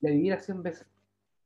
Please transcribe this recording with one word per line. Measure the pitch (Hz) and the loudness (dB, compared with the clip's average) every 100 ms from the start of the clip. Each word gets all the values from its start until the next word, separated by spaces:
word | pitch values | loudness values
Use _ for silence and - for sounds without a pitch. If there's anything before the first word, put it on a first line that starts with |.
la | 151 | 2
viviera | 147 185 202 | 2 2 0
cien | - 185 | -4 -6
veces, | 175 165 - _ _ _ _ _ | -6 -8 -14 _ _ _ _ _